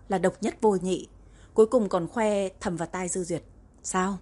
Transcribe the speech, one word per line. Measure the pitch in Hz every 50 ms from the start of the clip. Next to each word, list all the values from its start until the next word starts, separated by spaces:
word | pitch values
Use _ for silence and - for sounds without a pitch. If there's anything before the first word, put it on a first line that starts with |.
| - -
là | 196
độc | 185 170 185 - - 202
nhất | 349 - -
vô | - 214 196
nhị. | 185 175 185 180 147 - - - - - - - - - - -
Cuối | 226 220
cùng | 220 262 254 208 185
còn | - 180 165
khoe | 165 - 240 220 214 208 202 196 185 - -
thầm | - 208 175
vào | 160 170
tai | 165 - 185 185
Dư | 175 - 190 180
Duyệt. | 170 170 156 - - - - - - - - -
"Sao? | - - 185 185 196 202 180